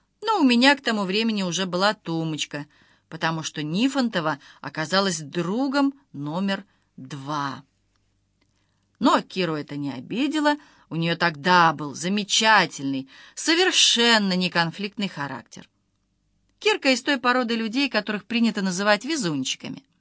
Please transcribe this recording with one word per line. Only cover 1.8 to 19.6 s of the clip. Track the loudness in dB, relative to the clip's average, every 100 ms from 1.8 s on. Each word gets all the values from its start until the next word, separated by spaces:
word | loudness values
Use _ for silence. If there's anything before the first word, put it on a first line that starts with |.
| 0
тумбочка, | 0 -4 -4 -2 -4 -6 -10 -12 _ _ _ -16
потому | -4 -4 -2
что | -6 -6
Нифонтова | -4 0 0 0 -2 0 -2 -4 -8 -16
оказалась | -10 -6 -2 0 0 -2
другом | -4 -4 -2 -2 0 2 0 -2 _
номер | -10 -6 -4 -2 -4 -8 _ _ -20
два. | -14 -12 -6 -4 -4 -8 -16 _ _ _ _ _ _ _ _ _ _ _ _ -2
Но | 2 2
Киру | 0 -4 -2 -2
это | -6 -8
не | -6
обидело, | -8 -8 -4 -2 0 0 0 -6 _ -8
у | -4
неё | -2 0
тогда | 0 0 4 6 6
был | 2 -6 -6
замечательный, | -2 -2 0 2 6 6 4 -2 -4 -4 -6 -14 -16
совершенно | -4 0 4 4 4 4 4 4 4 4 0
неконфликтный | 0 0 -2 -2 -10 -6 -8
характер. | -6 -10 -10 -14 -20 -20 _ _ _ _ _ _ _ _ -4
Кирка | 0 2 2
из | 2
той | 2 0
породы | 2 0 0 -2
людей, | -2 -2 0
которых | 0 -2 -6 -2
принято | 0 2 2
называть | -2 0 2 2 2
везунчиками. | -2 -2 -2 -4 -6